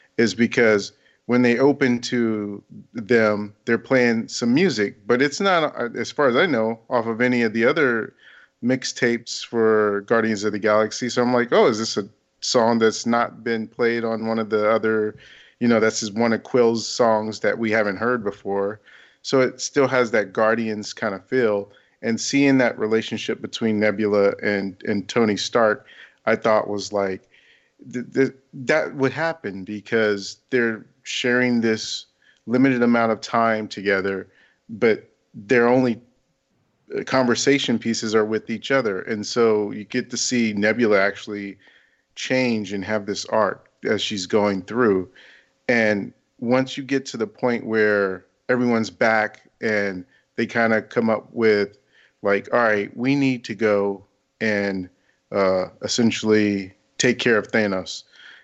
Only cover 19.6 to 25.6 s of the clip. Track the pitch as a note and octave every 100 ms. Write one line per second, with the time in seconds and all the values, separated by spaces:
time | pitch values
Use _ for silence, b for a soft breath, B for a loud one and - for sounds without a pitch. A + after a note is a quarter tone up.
19.6 | - C#3+ B2+ B2+ A#2 A2 F#2+ A#2 A2 A2
20.6 | A2+ G#2+ G2+ - A2 F#2+ - C3 A2+ G2+
21.6 | G2+ b b b A#2 A2 - C#3+ C#3 C3+
22.6 | A#2+ - A2 A2+ - A2 - - G#2+ -
23.6 | A2+ G#2 G#2+ G2+ G#2 G#2 G2+ - G#2 G2+
24.6 | G2 - - G2+ - A#2+ A2 G2 - B2